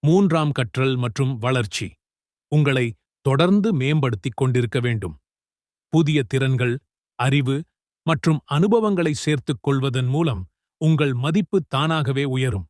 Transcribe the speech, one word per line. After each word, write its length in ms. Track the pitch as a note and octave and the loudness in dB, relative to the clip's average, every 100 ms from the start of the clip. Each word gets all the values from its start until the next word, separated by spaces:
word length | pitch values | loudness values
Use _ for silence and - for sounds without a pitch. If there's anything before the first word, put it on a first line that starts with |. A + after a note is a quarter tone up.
| D3 | 4
மூன்றாம், 460 | F3+ G3 D#3+ D3+ | 4 4 2 0
கற்றல் 440 | C#3 B2 - C3+ B2+ | -2 -4 -2 -2 -2
மற்றும் 420 | B2 G#2+ C3+ B2+ | -4 -2 -4 -2
வளர்ச்சி. 540 | A#2+ B2+ G#2+ - F#2 - _ _ _ _ _ | -2 -2 -2 -6 -10 -14 _ _ _ _ _
உங்களை 460 | D3+ C#3+ C3 A#2+ G#2 _ _ | 0 2 0 -2 -6 _ _
தொடர்ந்து 520 | C#3 C3+ F3 G3+ G#3+ | -2 2 4 4 2
மேம்படுத்திக் 640 | D#3 C3+ D#3 C3+ A#2 B2+ - | 0 0 0 0 -2 -8 -2
கொண்டிருக்க 440 | C3 B2 A#2+ C3 | 0 0 0 -2
வேண்டும். 380 | A#2+ A2+ F#2 D2+ _ _ _ _ _ _ _ | -2 -2 -6 -12 _ _ _ _ _ _ _
புதிய 340 | D#3 D#3 D3 | 2 2 0
திறன்கள், 560 | B2+ C3+ C3 C3 B2 B2+ _ _ _ | 0 -2 0 0 -2 -4 _ _ _
அறிவு 500 | - B2 C#3 C3 C3+ E3+ _ _ _ - | -4 0 2 0 -2 -6 _ _ _ -4
மற்றும் 340 | D#3+ - D#3 | 0 0 0
அனுபவங்களை 680 | _ C#3+ G3 A3+ G#3+ F#3+ D#3+ | _ 0 4 4 2 0 0
சேர்த்துக் 480 | D3+ - D3 - D3 | -2 -2 -2 -2 -4
கொள்வதன் 440 | - C3+ C3+ B2+ B2+ | -2 0 0 -2 -2
மூலம் 400 | C#3 E3+ G2 F#2 _ _ _ | 0 -2 -4 -8 _ _ _
உங்கள் 300 | D#3 D#3 D3 | 0 2 2
மதிப்பு 480 | B2 C#3 E3 F#3+ G3 D3+ | 0 0 0 0 -2 -2
தானாகவே 560 | C3+ D#3 D#3+ C#3 C3+ | -2 0 0 0 -2
உயரும். 420 | C#3+ B2+ B2+ F#2 E2+ | -2 -2 -2 -4 -8